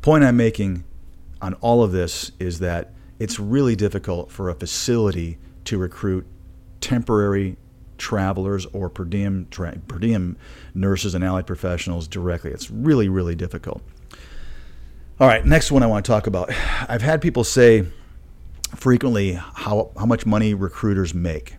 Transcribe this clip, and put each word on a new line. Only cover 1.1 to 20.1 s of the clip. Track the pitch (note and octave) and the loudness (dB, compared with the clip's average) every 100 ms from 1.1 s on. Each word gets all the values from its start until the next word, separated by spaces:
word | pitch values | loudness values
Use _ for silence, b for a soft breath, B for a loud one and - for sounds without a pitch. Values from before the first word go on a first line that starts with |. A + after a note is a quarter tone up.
| - - - | -20 -18 -10
on | F#2 | -8
all | - A#2 A#2+ | -2 2 4
of | G#2+ | 4
this | F#2 F2 - - - | 0 -2 -6 -12 -8
is | F2+ E2+ | -8 -4
that | F2+ E2+ - b b b | -4 -4 -8 b b b
it's | A2 - | -8 -6
really | G#2 C3 C3 G#2+ | -2 2 2 2
difficult | G#2 G2 - F2 - | 0 -2 -4 -6 -6
for | - F#2 | -6 -6
a | |
facility | E2+ F2 - - A#2+ G#2 F2 E2+ E2 b b | -6 -6 -4 0 2 2 0 -6 -8 b b
to | - G2+ | -6 -4
recruit | F2+ - G2+ F#2 - - - - - - | -4 -4 -2 -2 -6 -20 -20 -20 -20 -12
temporary | - B2 A#2 G#2+ G2+ G2 F#2+ F#2 - - - - | -2 -2 2 2 2 0 -2 -6 -18 -20 -20 -14
travelers | - G#2 F#2+ F#2+ F#2+ G2 F2 | -6 -2 0 -2 -2 -4 -6
or | G2+ F2+ | -8 -8
per | - | -6
diem | F2 G2+ G2 F#2+ F2+ | -6 -2 -2 -4 -6
tra-, | - E2+ E2+ - | -8 -8 -8 -12
per | E2+ | -4
diem | A2+ A2 F2+ F2 B B B | 0 0 -2 -6 B B B
nurses | F#2 G2 F#2 G2+ | -2 0 0 -2
and | F2+ | -2
allied | F#2 F#2 F2+ | -2 -2 -4
professionals | F2+ F2+ F2 - E2+ E2 | -6 -4 -4 -4 -6 -6
directly. | - F2 F2 D2+ | -4 -4 -4 -6
It's | - - | -12 -10
really, | G#2+ D3 C#3 G2+ | -2 2 4 4
really | F#2 E2+ E2+ | 0 -2 -4
difficult. | F2 E2+ - - - - - B B B B B B B B B B - | -6 -8 -10 -12 -16 -20 -20 B B B B B B B B B B 4
All | C3 | 6
right, | A2 - | 6 6
next | D#3+ - | 4 6
one | C3+ | 4
I | A#2 | 4
want | G#2 | 2
to | F#2+ | 2
talk | G#2+ G#2 | 2 2
about. | F#2+ F2 B B | -2 -4 B B
<sighs> | B B | B B
I've | A#2+ | -2
had | C3 D#3+ | 0 2
people | D3 B2 | 0 0
say | A2+ C3 A#2+ A2+ F2+ b b b b - - - - | 0 8 8 8 4 b b b b -20 -18 -12 -12
frequently | - C3 B2 C3+ A2 G2 | -2 2 4 4 0 0
how, | F2 - - - G#2 - - | -4 -10 -10 -2 -2 -2 -2
how | |
much | A2 | 0